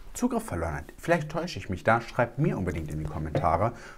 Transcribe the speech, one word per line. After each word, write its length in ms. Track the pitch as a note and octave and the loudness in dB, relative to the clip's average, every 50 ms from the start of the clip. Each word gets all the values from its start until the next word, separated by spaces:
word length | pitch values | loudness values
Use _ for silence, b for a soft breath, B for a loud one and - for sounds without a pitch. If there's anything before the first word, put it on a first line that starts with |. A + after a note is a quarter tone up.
| - - - | -14 -12 -4
Zugriff 280 | - B3 B3+ B3 A3 | -2 0 0 0 -2
verloren 320 | - - - E3 E3 E3 D3 | -4 -4 -4 -2 -2 -2 -2
hat. 180 | C#3+ - - - - | -4 -6 -10 -14 -6
Vielleicht 320 | - E3 E3+ E3 D3+ D3+ | 0 2 2 2 2 0
täusche 280 | - D#3+ E3 F3+ - G2 | -2 -4 -4 -4 -4 -6
ich 120 | - - | -4 -4
mich 140 | F#2 - - | -4 2 4
da. 180 | A2+ A2+ A#2+ | 4 4 4
Schreibt 360 | - - - - A#2+ - - C3+ | 2 0 0 0 0 2 2 2
mir 200 | D#3 F#3+ G3+ G#2+ | 2 2 2 2
unbedingt 320 | F2+ F2 - E2+ D#2 D2 | 0 0 0 -2 -4 -4
in 60 | D2+ D#2 | -4 -4
die 80 | D#2 | -4
Kommentare, 680 | D2+ - D2+ D#2 D#2+ D#2 D2+ D#2+ D#2+ E2 E2+ G#2 A#2+ B B B B B | -4 -4 -4 -4 -2 0 2 4 4 4 4 4 2 B B B B B